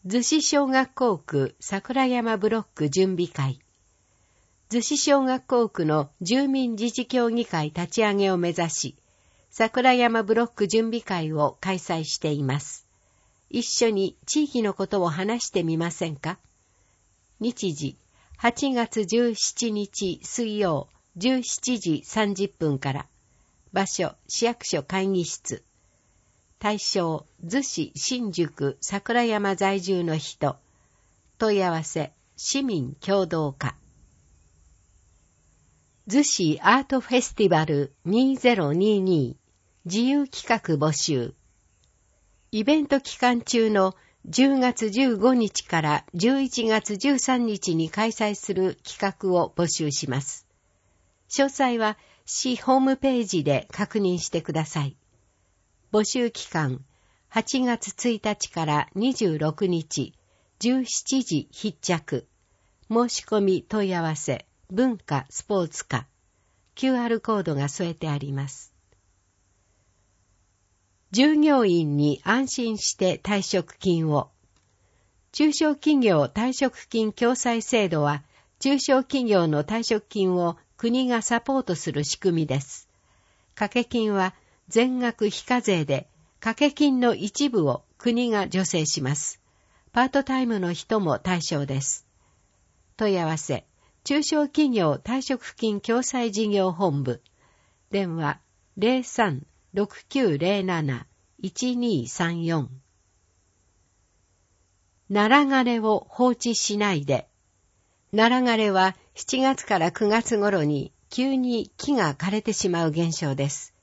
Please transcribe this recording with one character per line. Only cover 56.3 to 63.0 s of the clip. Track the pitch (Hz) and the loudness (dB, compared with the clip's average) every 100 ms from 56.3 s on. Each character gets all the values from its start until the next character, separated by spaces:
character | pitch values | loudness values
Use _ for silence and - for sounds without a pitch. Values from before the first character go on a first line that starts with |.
期 | - - | -4 -6
間、 | 170 147 127 135 _ _ _ _ | -2 -2 -4 -12 _ _ _ _
八 | 226 220 269 | -4 -2 0
月 | 254 233 - | 0 -2 -6
一 | - 247 220 | -4 -2 -2
日 | 220 208 - | -4 -4 -6
か | - 156 | -4 0
ら | 147 - | 0 -2
二 | 185 240 | -2 -2
十 | 254 208 156 | 0 0 0
六 | 156 156 196 | -2 0 0
日、 | 170 156 - 131 _ _ _ _ _ | -2 -2 -6 -6 _ _ _ _ _
十 | 233 262 | 0 0
七 | 247 - - 269 | 0 -6 -2 -2
時 | 247 151 - | 0 -4 -4
必 | - 214 - | -8 -8 -6
着。 | - 170 - 131 - _ _ _ _ _ _ | -4 -4 -2 -8 -8 _ _ _ _ _ _
申 | 226 | 0